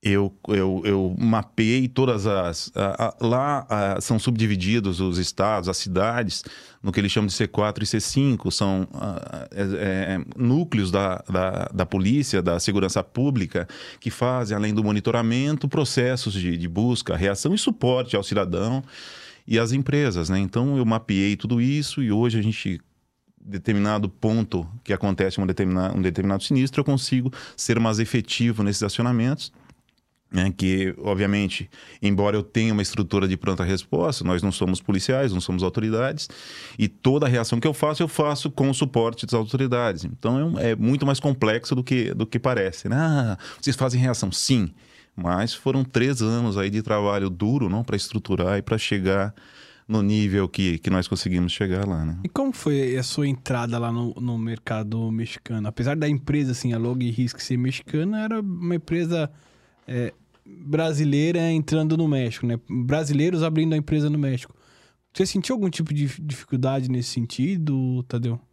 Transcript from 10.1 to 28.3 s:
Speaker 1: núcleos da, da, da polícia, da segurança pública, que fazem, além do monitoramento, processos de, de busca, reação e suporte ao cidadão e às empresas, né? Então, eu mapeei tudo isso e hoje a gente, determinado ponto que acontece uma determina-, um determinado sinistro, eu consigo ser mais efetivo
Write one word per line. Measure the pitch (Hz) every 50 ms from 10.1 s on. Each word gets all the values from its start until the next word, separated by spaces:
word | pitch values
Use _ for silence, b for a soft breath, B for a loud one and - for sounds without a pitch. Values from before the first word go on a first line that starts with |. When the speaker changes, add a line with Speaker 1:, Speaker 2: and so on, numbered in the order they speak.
| 98 90 - - -
Speaker 1:
núcleos | - 127 120 127 156 175 170 - 107 98 90
da, | 87 98 101 95 92 92 - -
da, | 98 92 92 92 92 90 90 -
da | - 95 90
polícia, | 85 - 98 92 101 123 147 139 - - 95
da | 87 87 85 87
segurança | - - 98 101 98 92 - 104 92
pública, | - _ 120 127 143 135 117 92 78 - 90 87 B B B B B B B
que | - 117
fazem, | - - 123 127 127 127 120 104 107
além | 104 104 107 104
do | 107 110
monitoramento, | 104 104 104 - 117 113 117 113 113 117 127 135 147 151 143 - 143
processos | - - 147 127 - 135 123 123 131 127 - 113 98
de, | 101 87 87 85
de | 85 85
busca, | 87 85 95 110 123 123 - - - 85
reação | 82 92 98 98 - - 147 190
e | 214
suporte | - - 220 - - 123 127 123 127 - -
ao | 101 98
cidadão | - 104 104 95 90 87 92 98 113 127 135 135 B B B B B B B B B B B B
e | - 113 113
às | 117 110
empresas, | 123 135 135 - 135 147 147 127 92 87 82 78
né? | 95 95
Então, | 98 90 - 117 123 139 143
eu | 135 123
mapeei | 113 113 113 113 - 104 95 98 101 104
tudo | 98 - 113 123 117
isso | 120 131 143 151 143 - - -
e | 135 110
hoje | 101 107 117 123 113 113
a |
gente, | 101 110 107 - - 101 90 78 _ _ _ _ _ _ _ _ _ _ _ _
determinado | - 101 98 92 - - 110 101 101 104 107 104 104 95
ponto | - - - 110 110 113 110 - - 92 82 82 98 120 _
que | - 101
acontece | 85 - 101 95 85 95 95 -
uma | - 98
determina-, | 92 90 - 98 92 92 92 92 95 -
um | 95
determinado | 92 92 85 - 95 98 98 98 -
sinistro, | - 143 131 131 135 - -
eu | 139
consigo | - 139 131 - - 131 127 120 127 123 B B B B
ser | - - - 117 113
mais | 113 113 110 104
efetivo | 113 107 - 123 104 -